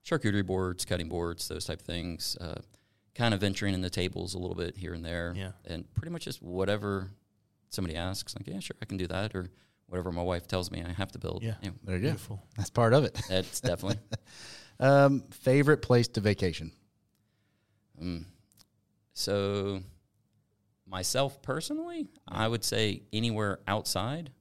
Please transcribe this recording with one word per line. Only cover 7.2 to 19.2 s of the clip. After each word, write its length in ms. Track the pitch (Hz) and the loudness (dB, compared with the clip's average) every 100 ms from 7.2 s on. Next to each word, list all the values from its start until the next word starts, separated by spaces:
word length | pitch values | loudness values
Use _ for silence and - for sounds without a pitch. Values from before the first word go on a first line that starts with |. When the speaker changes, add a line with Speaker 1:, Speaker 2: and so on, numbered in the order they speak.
| _ _ _ _ _ | _ _ _ _ _
Speaker 1:
somebody 300 | - 90 80 | -4 -4 -2
asks, 360 | 90 98 - - | -4 -4 -8 -10
like, 100 | - | -8
"Yeah, 140 | 196 | -8
sure, 160 | - - | -8 -10
I 40 | - | -8
can 100 | 95 | -4
do 120 | 90 | -2
that," 280 | 92 107 95 | -2 -2 -4
or 140 | 90 - _ _ _ | -6 -12 _ _ _
whatever 260 | 90 90 | -4 -2
my 80 | 85 | -2
wife 240 | 90 87 85 | 0 0 0
tells 240 | 92 87 | -2 -2
me 100 | 87 | -6
I 100 | 87 | -6
have 180 | 87 95 | -4 -4
to 80 | - | -4
build. 240 | 85 87 | -6 -4
Speaker 2:
Yeah. 120 | 113 107 | -4 -6
Speaker 1:
Yeah. 100 | 98 - | -8 -8
Speaker 3:
There 140 | - 90 | -2 0
you 60 | |
go. 40 | 120 | 0
Speaker 2:
Beautiful. 300 | - - 101 - - | -2 -6 -12 -10 -6
Speaker 3:
That's 140 | 95 | 0
part 240 | - 113 | 4 8
of 100 | 131 | 8
it. 100 | 135 | 6
<laughs> 140 | - - | -2 0
Speaker 1:
That's 320 | 92 92 - | 0 0 -2
definitely. 400 | - 85 90 104 - 110 - - - - - _ | -2 0 0 -2 -4 -12 -12 -20 -18 -18 -20 _
Speaker 3:
Um, 440 | 131 139 139 139 - | 6 8 8 6 -2
favorite 500 | - - 139 143 147 | -2 4 6 8 6
place 260 | - 123 113 | 6 6 6
to 120 | - | 2
vacation? 500 | 104 101 92 80 80 - _ _ _ _ _ _ _ _ _ _ _ - | 2 4 2 0 -8 -12 _ _ _ _ _ _ _ _ _ _ _ -10
Speaker 1:
Mm. 240 | 90 85 80 - _ _ _ _ _ _ _ | -6 -6 -10 -18 _ _ _ _ _ _ _
So, 680 | - | -6